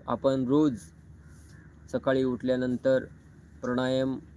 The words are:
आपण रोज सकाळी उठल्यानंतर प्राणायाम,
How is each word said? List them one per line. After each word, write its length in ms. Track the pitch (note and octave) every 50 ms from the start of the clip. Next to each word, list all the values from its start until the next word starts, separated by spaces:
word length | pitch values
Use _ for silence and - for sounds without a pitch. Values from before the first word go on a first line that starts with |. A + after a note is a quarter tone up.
| -
आपण 380 | - A#2+ A2 - C3+ C3+ C3+ B2+
रोज 340 | A#2+ C#3 D3 D#3 D3 A#2+ G2 - - - - - - - - - - - - - - - - - - - - - -
सकाळी 320 | - B2 - C3+ C3 C3 C3
उठल्यानंतर 800 | B2+ B2 - B2+ B2+ B2+ B2+ B2+ B2+ B2 A#2+ - C3 C3 B2+ - - - - - - - - - - - -
प्राणायाम, 560 | - B2 B2 B2 C3 B2+ C3 C3 C3+ C3+ C3 - - - -